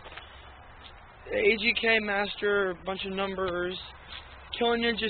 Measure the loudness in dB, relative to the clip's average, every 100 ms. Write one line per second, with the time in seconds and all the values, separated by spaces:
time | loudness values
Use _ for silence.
0 | -16 -16 -16 -18 -18 -18 -18 -18 -18 -18
1 | -18 -18 -2 4 6 6 4 2 4 4
2 | 4 0 0 0 2 4 2 0 -4 -4
3 | -4 -2 -2 0 0 0 -2 -4 -10 -14
4 | -14 -14 -14 -16 -10 0 2 4 2 2
5 | -2